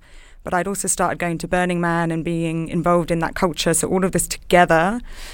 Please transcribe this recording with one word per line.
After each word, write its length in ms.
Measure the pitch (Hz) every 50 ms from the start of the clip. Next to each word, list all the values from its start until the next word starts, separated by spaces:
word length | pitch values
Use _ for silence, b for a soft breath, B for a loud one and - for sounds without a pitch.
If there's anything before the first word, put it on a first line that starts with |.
| b b b b b b b b -
But 80 | - 185
I'd 140 | 180 175 196
also 180 | 202 - - 190
started 320 | - - 185 170 - 170
going 180 | 175 175 170 160
to 80 | - 175
Burning 340 | - 180 180 180 180 170
Man 300 | 175 170 170 170 170 165
and 120 | 165 165 156
being 460 | 170 170 165 165 165 160 165 165 -
involved 420 | - 175 156 175 175 175 165 -
in 80 | 175 165
that 160 | 165 - -
culture. 380 | - - 180 151 - - 175 165
So 160 | - - -
all 160 | 180 190 185
of 80 | 185 -
this 120 | 175 - -
together 720 | - - - - - 175 175 180 175 160 165 190 220 247 240 B B B B B